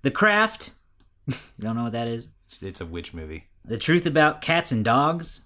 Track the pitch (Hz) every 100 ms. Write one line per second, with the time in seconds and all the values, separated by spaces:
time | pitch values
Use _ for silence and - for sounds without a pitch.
0 | 139 - 214 208 220 - - - _ _
1 | _ _ - - - - 107 113 120 117
2 | 117 117 117 _ _ - 95 - 82 85
3 | 82 85 78 80 _ _ - 110 - 170
4 | 170 151 151 - - 170 170 117 107 120
5 | 147 170 165 -